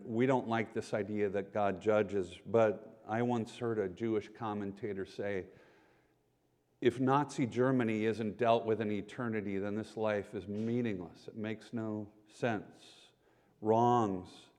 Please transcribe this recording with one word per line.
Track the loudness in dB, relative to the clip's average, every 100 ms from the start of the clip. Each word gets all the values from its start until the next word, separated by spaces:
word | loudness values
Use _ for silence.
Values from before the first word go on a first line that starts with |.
we | -2 0 2
don't | 2 2
like | -2 -2
this | -4 -4
idea | -4 -2 0 0
that | 0 -2
God | 0 0 2
judges." | 4 4 4 0 -4 -8 0
But | 4 4 2 -8 -18 -6
I | -2
once | 0 0 -2 -6
heard | -2 0
a | -2
Jewish | -2 -2 -2 -2
commentator | -8 -6 -4 -6 -6 -8 -6 -8
say, | -6 -4 -4 -6 -14 -20 _ _ _ _ _ _ _ _ _ _ _
"If | 0 2
Nazi | 2 2 0 -2 -2
Germany | 2 2 2 2 0
isn't | 0 0 -4 0
dealt | 4 4 4
with | 0
in | 0
eternity, | -2 -6 -6 -4 -2 -4 -4
then | -2
this | -4 -6 -4
life | 0 0 -2
is | -8 -6
meaningless. | -4 -2 0 -2 -4 -8 -14 -16
It | -8
makes | -8 -8 -8
no | -6 -4 -6 -8 -16 _
sense. | -4 -2 -2 -6 -18 -20 -20 -20 _ _ _ _ _
Wrongs | 4 6 8 6 4 0 -6 -18 -20